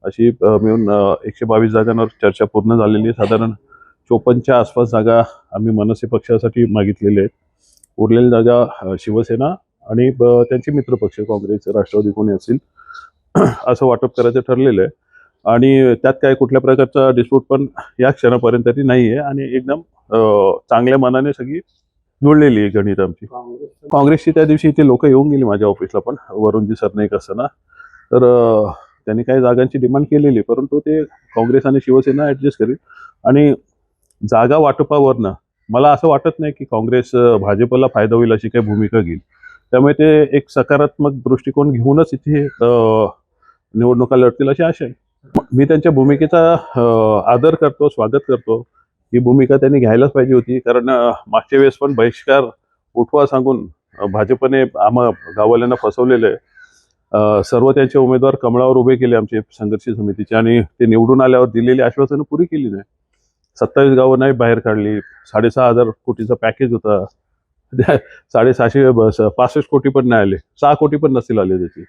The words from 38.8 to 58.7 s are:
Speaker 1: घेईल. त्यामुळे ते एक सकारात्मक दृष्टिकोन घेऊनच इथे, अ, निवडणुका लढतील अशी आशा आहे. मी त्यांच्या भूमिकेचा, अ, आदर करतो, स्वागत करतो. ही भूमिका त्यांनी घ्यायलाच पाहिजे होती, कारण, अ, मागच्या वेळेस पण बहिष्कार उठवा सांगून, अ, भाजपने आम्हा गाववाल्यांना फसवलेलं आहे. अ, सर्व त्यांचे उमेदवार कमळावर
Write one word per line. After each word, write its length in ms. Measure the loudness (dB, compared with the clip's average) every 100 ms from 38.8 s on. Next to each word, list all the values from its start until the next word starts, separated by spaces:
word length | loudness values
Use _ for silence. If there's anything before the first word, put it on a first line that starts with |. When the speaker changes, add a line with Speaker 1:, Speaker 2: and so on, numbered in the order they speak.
| 0 -2
Speaker 1:
घेईल. 180 | -2 -8 _ _ -20 _ _
त्यामुळे 220 | 2 2
ते 440 | 4 4 4 2 -2
एक 120 | -2
सकारात्मक 600 | -4 0 0 0 -2 -4
दृष्टिकोन 580 | -4 -4 -4 -2 -2 -2
घेऊनच 380 | 0 0 2 0
इथे, 320 | -4 -4 -2 -4
अ, 220 | -2 0 2 2 0 -2 -6 _ _ _ _ _ -2
निवडणुका 400 | 0 2 2 2
लढतील 340 | 2 2 -4
अशी 140 | -2
आशा 220 | -4 -4 -10
आहे. 80 | -14 _ _ _ -6 -2
मी 120 | 0 2
त्यांच्या 260 | 2 2
भूमिकेचा, 600 | 2 2 2 2 2 2
अ, 280 | 0 -2 -2 2 2 2 0 0
आदर 240 | 2 2 2
करतो, 340 | -2 0 -4
स्वागत 320 | -2 -2 -2 -2
करतो. 320 | -6 -4 -6 -6 _ _ _ _
ही 60 | -2
भूमिका 380 | 2 2 4 2
त्यांनी 220 | 2 2
घ्यायलाच 320 | 2 2 2
पाहिजे 220 | 0 2
होती, 260 | 0 0 -6
कारण, 300 | -2 -2 0
अ, 220 | 0 -2 -4 -4
मागच्या 320 | -4 0 2
वेळेस 180 | 2 0
पण 180 | -4 0
बहिष्कार 480 | -2 -2 0 0 0 -10 _ _ _
उठवा 320 | -4 -2 0 0
सांगून, 420 | 0 -2 -4 -6 _ _ -10
अ, 60 | -6
भाजपने 560 | -4 -2 -2 0 0
आम्हा 480 | -2 0 0 2 0
गाववाल्यांना 640 | -4 -12 -2 0 2 0 -2
फसवलेलं 520 | -4 -2 0 2 0
आहे. 80 | -2 _ _ -20 _ _ _ _
अ, 320 | -2 0 0
सर्व 280 | 0 0 2
त्यांचे 280 | 2 0 0
उमेदवार 360 | 0 2 0 0
कमळावर 400 | -2 0 2